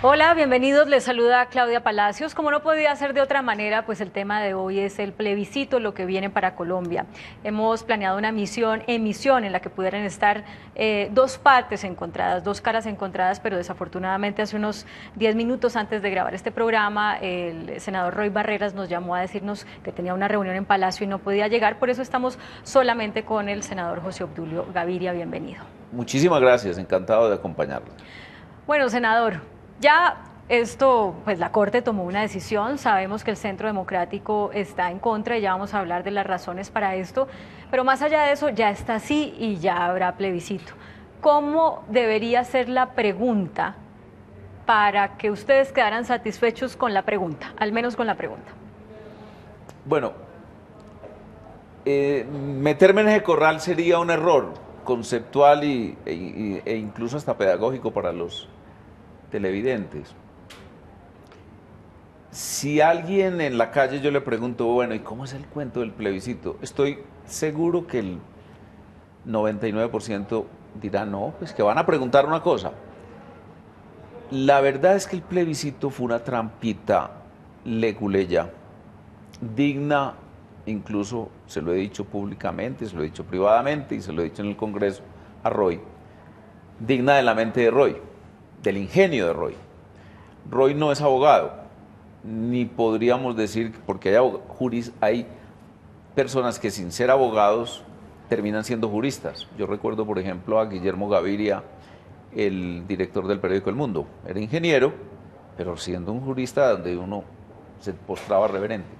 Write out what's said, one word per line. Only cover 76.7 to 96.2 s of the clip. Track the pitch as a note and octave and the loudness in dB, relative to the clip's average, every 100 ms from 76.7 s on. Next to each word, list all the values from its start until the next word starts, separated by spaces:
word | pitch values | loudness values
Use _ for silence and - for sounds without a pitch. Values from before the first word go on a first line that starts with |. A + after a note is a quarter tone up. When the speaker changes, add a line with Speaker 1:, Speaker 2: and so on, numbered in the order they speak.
| G2+ - F#2+ C#2+ - - - - - | -4 2 2 2 -10 -20 -20 -20 -16
Speaker 2:
leguleya, | - A2+ A2+ G#2 G#2 G2 F#2 E2+ E2 - - - - - - - - - | -6 0 0 0 0 0 2 0 0 -10 -20 -20 -20 -20 -20 -20 -20 -14
digna, | A#2 A2 C#3+ C#3 D3 D3 C3+ - - - - - - | -10 0 0 0 0 0 0 -6 -20 -20 -20 -16 -8
incluso | A2 - G#2 G2+ A#2+ G#2+ - - | -8 -4 -4 -4 -6 -10 -16 -10
se | - | -8
lo | D#2+ | -2
he | F#2 | -2
dicho | G2+ - | -2 -6
públicamente, | G2 G#2 G2+ G2+ G2 E2+ A2+ C3+ A2+ | -8 -8 -8 -6 -8 -6 -8 -8 -10
se | |
lo | F2 | -6
he | D#2 | -8
dicho | - | -8
privadamente | F2+ F2+ G2+ A2+ C3+ D3 C3 A2 | -8 0 4 4 2 -4 -6 -8
y | |
se | F#2+ | -6
lo | D#2+ | -6
he | E2 | -6
dicho | - | -6
en | G#2 | -8
el | G2+ | -6
Congreso | A2 G2+ G2+ F#2+ - - - - | -6 -2 -2 -2 -16 -20 -20 -6
a | A#2+ | -4
Roy, | A2 F#2+ E2+ - - - - - - - - - - | 2 0 0 -8 -20 -20 -20 -20 -20 -20 -20 -20 -12
digna | A2+ C3 B2+ C#3+ | -2 2 4 6
de | |
la | B2 | 6
mente | A2 A2+ A2+ | 2 0 4
de | A#2 | 4
Roy, | A#2+ C3 - - - - - - - | 6 4 2 -12 -20 -20 -20 -20 -6
del | G#2 G2 | -4 -2
ingenio | F#2+ E3 F#3+ C#3 F2 | -2 4 4 4 0
de | |
Roy. | D2+ E2 - - - - - - - - - - | 0 -4 -6 -18 -20 -20 -20 -20 -20 -20 -20 -6
Roy | A#2+ C3+ | 2 4
no | D3 D3+ | 4 0
es | C#3 | 2
abogado, | D3 C3 D3 A2+ D#2 - - - - - - - | 2 4 6 6 4 -8 -18 -20 -20 -20 -20 -18
ni | G#2 A2+ A#2 B2 | -10 -6 -2 -2
podríamos | A2+ - A#2 A2 A#2 B2 C3 A2+ | -2 0 0 2 2 2 0 -2
decir, | G#2+ G#2+ A2+ A2 | -2 -2 -6 -8
porque | - F#2+ F#2+ | -8 -4 2
hay | G#2 | 4
aboga-, | B2+ - - | 4 0 -12
juris-, | - B2+ A#2 A#2 - | -4 -2 -2 -6 -2
hay | G#2+ A#2+ A#2 - - - - - - - - | 0 0 -4 -14 -20 -20 -20 -20 -20 -20 -8
personas | - | -2